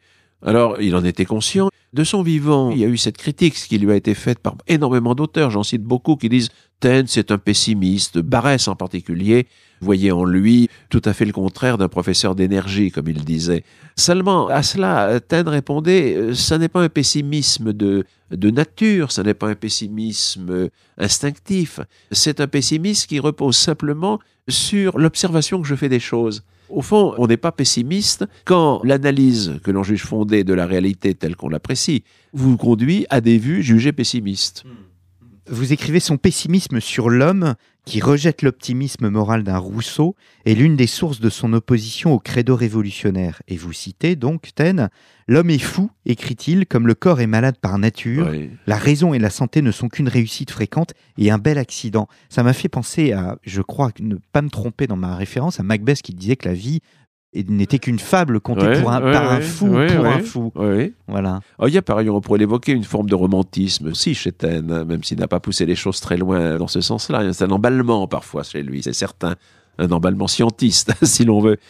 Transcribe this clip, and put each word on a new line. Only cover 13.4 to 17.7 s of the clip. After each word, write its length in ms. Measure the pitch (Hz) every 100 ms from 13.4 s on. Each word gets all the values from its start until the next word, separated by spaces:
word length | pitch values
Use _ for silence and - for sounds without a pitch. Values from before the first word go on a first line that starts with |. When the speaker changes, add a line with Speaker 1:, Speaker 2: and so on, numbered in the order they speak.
| 87 85 - _ - -
Speaker 1:
Seulement, 500 | - 185 190 180 98
à 160 | 143
cela, 560 | - 190 190 143 101 117
Taine 280 | - 170 160
répondait, 680 | 147 135 147 165 185 127
euh, « 180 | 82 113
Ce 220 | 123 -
n'est 140 | 160 165
pas 120 | 180
un 80 | 165
pessimisme 800 | 151 135 151 143 147 135 - 110